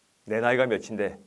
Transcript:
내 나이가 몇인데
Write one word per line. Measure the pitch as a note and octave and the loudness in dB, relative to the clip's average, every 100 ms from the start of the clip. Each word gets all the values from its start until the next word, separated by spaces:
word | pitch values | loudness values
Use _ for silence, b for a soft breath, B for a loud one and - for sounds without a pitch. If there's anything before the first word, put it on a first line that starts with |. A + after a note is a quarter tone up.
| _ _ | _ _
내 | - G#2+ | -6 0
나이가 | A#2+ B2+ B2+ | 2 2 2
몇인데 | G#2 - A2 G2 - | 0 -4 -4 -4 -6